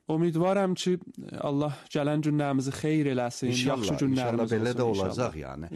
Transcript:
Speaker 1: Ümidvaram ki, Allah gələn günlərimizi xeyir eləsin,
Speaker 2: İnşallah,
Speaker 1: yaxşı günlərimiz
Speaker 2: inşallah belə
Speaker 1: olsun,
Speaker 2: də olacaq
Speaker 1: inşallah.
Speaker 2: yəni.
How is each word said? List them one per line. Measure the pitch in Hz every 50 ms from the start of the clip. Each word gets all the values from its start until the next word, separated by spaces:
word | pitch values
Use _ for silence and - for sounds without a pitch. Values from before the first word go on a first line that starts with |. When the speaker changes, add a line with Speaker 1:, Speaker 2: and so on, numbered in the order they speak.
| _ -
Speaker 1:
Ümidvaram | 160 156 170 175 156 160 175 185 196 202 196 185 180
ki, | - - 185 180 175 - - - - - - - -
Allah | - 147 143 143 147 147 139 - - -
gələn | - 156 143 147 151 151 151
günlərimizi | 151 147 147 147 143 135 135 127 139
xeyir | 135 - - 151 156 156 147 143 131
eləsin, | 123 123 120 - - 131 123
Speaker 2:
İnşallah, | 123 123 127 139 135
Speaker 1:
yaxşı | 131 107 95 147 139 147
günlərimiz | 135 131 131
Speaker 2:
inşallah | 127 117 117 113 113 113
belə | 113 110 113 123
Speaker 1:
olsun, | 123 127
Speaker 2:
də |
olacaq | 123 113 104 98 95 113 101 113 127 113 -
Speaker 1:
inşallah. |
Speaker 2:
yəni. | 76 69 65 67 73 80 87 -